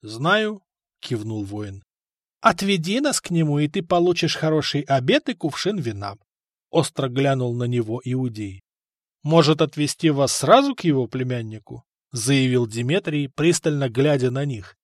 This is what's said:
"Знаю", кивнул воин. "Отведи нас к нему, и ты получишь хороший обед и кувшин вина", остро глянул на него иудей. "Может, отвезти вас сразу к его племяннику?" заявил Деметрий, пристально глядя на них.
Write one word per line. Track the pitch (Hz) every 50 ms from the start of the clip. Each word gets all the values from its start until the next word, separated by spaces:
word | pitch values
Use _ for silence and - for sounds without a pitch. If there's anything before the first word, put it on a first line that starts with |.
"Знаю", | - 107 107 113 135 165 196 214 214 214 214 202 _ _ _ _ _ _ _ _
кивнул | - - 123 113 107 110 110 107 101
воин. | 98 104 107 104 101 98 98 _ _ _ _ _ _ _ _ _ _ _ _
"Отведи | - 226 196 175 196 196 202 185 156 175 202 247
нас | 285 294 - -
к | _ -
нему, | 175 165 165 151 147 143
и | 147 147
ты | 147 196 180
получишь | 170 185 175 170 180 180 175 - 160 -
хороший | - - 160 156 156 143 - - 143 147
обед | - 139 135 127 135 226 294 - -
и | 247
кувшин | _ - 160 135 - - 180 214 202
вина", | 139 117 107 101 98 101 101 - _ _ _ _ _ _ _ _ _ _
остро | - 165 143 - _ - 139 131
глянул | 120 131 139 139 139 131 127 123 120
на | 120 123
него | 120 123 123 117 107 110 123 -
иудей. | 127 127 131 131 127 113 107 107 101 95 95 _ _ _ _ _ _ _ _ _ _ _ _ _
"Может, | 147 160 170 160 143 156 143
отвезти | 160 147 - - 147 139 - _ - 160
вас | 147 139 139 127 -
сразу | - - 139 196 254 277 277 262
к | - -
его | 175 151 131 127
племяннику?" | 117 - 131 127 127 123 120 117 110 110 107 _ _ 120 120 _ _ _ _ _ _ -
заявил | 123 107 120 143 135 131 127 123 123 120
Деметрий, | 110 107 117 120 127 156 196 196 - 151 147 143 131
пристально | _ - 151 170 170 - _ 165 151 143 139 127
глядя | 110 123 135 151 147 139 123 127
на | 123 135 143
них. | 147 131 107 98 - - _